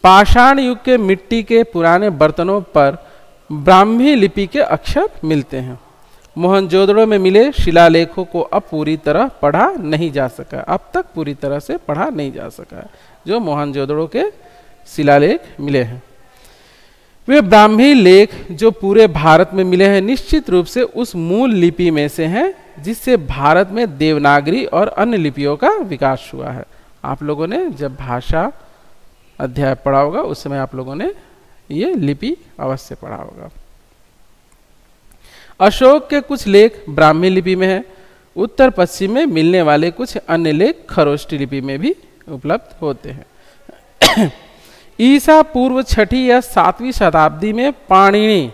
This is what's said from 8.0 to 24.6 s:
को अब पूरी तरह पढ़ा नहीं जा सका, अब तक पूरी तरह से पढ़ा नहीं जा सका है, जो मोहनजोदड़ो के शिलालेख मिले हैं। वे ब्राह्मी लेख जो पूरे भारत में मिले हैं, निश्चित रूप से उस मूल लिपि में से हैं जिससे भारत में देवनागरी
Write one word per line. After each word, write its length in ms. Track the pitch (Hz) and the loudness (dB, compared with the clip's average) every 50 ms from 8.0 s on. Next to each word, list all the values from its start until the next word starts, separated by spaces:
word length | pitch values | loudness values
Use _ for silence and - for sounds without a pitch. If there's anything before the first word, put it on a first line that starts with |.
| 170 165 - - 185 | 0 -2 -4 -10 -10
को 160 | 175 - 170 | -6 -6 -6
अब 200 | 156 - - 180 185 - | -6 -4 -4 -6 -6 -6
पूरी 260 | - 156 151 151 156 | -8 -6 -4 -4 -6
तरह 300 | 156 - 151 147 165 233 | -4 -2 -2 0 0 -2
पढ़ा 440 | 269 - - - 147 151 170 226 349 392 320 | -2 -4 -4 -2 -2 0 2 0 0 -2 -6
नहीं 320 | 190 151 156 151 170 160 | -6 -4 -4 -4 -4 -4
जा 160 | 135 143 131 | -4 -4 -4
सका, 320 | 127 - - - - - 131 | -4 -6 -12 -18 -16 -14 -14
अब 300 | - - 170 196 - _ - | -8 -6 -6 -8 -8 _ -8
तक 120 | 349 359 - _ | -8 -8 -8 _
पूरी 180 | 165 156 143 143 | -10 -10 -10 -10
तरह 260 | - - 139 143 143 | -8 -8 -8 -8 -8
से 180 | - - - | -8 -10 -12
पढ़ा 320 | - _ - 147 151 196 311 | -12 _ -8 -6 -6 -6 -6
नहीं 220 | 262 160 147 135 | -6 -8 -10 -10
जा 180 | - - - - | -10 -14 -16 -16
सका 280 | - - - _ - | -18 -20 -20 _ -20
है, 80 | - - - _ _ _ _ _ _ _ | -20 -20 -20 _ _ _ _ _ _ _
जो 120 | - 196 240 | -6 -6 -4
मोहनजोदड़ो 680 | 226 165 143 147 147 143 135 139 135 135 151 151 160 | -4 -4 -4 -4 -6 -6 -6 -6 -6 -4 -4 -6 -6
के 160 | 156 - 233 359 415 - - _ - _ - _ - - _ _ | -4 -4 -6 -6 -6 -8 -12 _ -20 _ -20 _ -20 -20 _ _
शिलालेख 540 | - - - - 143 143 143 147 170 254 339 - - - - | -14 -8 -2 2 4 4 4 4 2 0 -4 -6 -14 -16 -12
मिले 240 | 143 143 139 135 120 | -8 -4 -2 -2 -4
हैं। 200 | 113 123 123 - _ _ _ _ _ _ _ _ - _ _ _ _ _ _ _ _ _ _ _ _ _ _ _ | -4 -8 -16 -18 _ _ _ _ _ _ _ _ -20 _ _ _ _ _ _ _ _ _ _ _ _ _ _ _
वे 140 | - 262 294 | 2 2 2
ब्राह्मी 520 | 226 180 208 214 214 214 214 220 254 285 294 | 4 6 6 6 6 6 6 4 4 6 6
लेख 540 | 262 196 180 185 196 208 214 - - - - | 6 6 8 8 8 6 4 0 -16 -16 -16
जो 200 | 180 147 220 226 | -10 0 0 0
पूरे 360 | - - - 196 202 220 220 | 0 0 -4 0 4 4 4
भारत 420 | 202 151 147 147 160 156 165 185 185 185 | 4 2 0 2 4 4 4 4 0 0
में 100 | 190 185 | -4 -2
मिले 240 | 185 180 180 196 | 0 2 2 4
हैं, 140 | 196 202 196 | 4 2 2
निश्चित 480 | 185 214 269 247 - - - 311 - - | 0 -2 -4 -4 -2 -2 -2 -2 -2 0
रूप 160 | 180 180 170 | 0 0 0
से 180 | - - 240 254 | -2 -4 -4 -4
उस 320 | - - - 247 - - | -4 -4 -8 -8 -8 -6
मूल 380 | 175 165 170 180 214 254 262 220 | -8 -4 -4 -2 0 0 0 0
लिपि 380 | 190 175 170 170 - 180 170 | 2 0 0 0 0 -2 -2
में 160 | 160 151 147 | 0 -2 -4
से 180 | 147 - - 160 | -4 -4 -6 -6
हैं 280 | 160 180 226 311 381 370 _ _ _ _ - 147 | -4 -2 -2 -4 -4 -6 _ _ _ _ -16 -12
जिससे 340 | 185 226 - - 254 254 | -12 -12 -8 -2 -2 -2
भारत 520 | 214 151 131 - 135 139 147 160 175 196 190 | -2 -2 -6 -8 -2 0 2 2 2 2 0
में 260 | 196 226 240 208 147 | -2 -6 -6 -6 -4
देवनागरी 680 | 135 151 156 156 147 147 143 143 143 143 151 175 254 | -2 -2 0 0 2 2 2 2 2 2 0 -4 -4